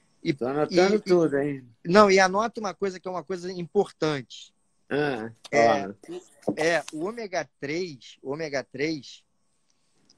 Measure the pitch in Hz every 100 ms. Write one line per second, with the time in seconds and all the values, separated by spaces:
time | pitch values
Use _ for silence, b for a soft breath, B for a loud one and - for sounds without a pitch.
0 | _ _ - 151 120 143 151 175 185 208
1 | 208 180 160 139 147 139 123 _ - 185
2 | 208 190 190 190 226 220 214 175 196 180
3 | 185 180 151 185 180 185 170 208 190 -
4 | 156 147 117 - - _ _ _ - 143
5 | 147 123 113 113 - 123 117 - 95 101
6 | - 170 - _ - - 156 165 - 156
7 | 175 233 214 175 147 _ 143 160 185 135
8 | - - 135 147 160 139 120 127 147 156
9 | 113 - _ _ _ _ _ _ _ _
10 | _